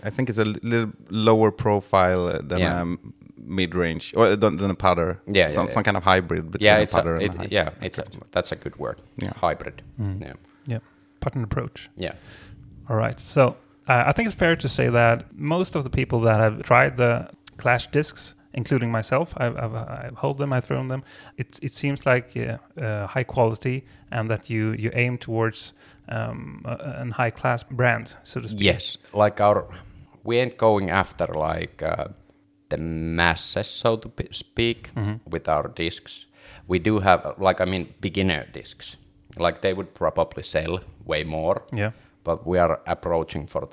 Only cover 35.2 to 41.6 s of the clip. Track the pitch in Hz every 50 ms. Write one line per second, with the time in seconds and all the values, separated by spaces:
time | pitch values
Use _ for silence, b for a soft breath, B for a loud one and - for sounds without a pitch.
35.2 | - - 82 80 - - 78 76 73 - - - 82 82 - - - - - -
36.2 | - _ B B B B B B B - 90 90 82 107 110 104 92 98 90 85
37.2 | - 73 - - 98 95 92 - 92 90 95 92 85 - - _ - 98 80 98
38.2 | 95 92 82 76 57 - - 65 - - - - - - - - _ _ _ _
39.2 | _ _ - - 85 85 80 - - 98 92 95 95 - - - 87 80 - 82
40.2 | 82 - - - - - - 78 80 82 87 92 - - - - - - 80 76
41.2 | 76 80 78 80 80 85 98 -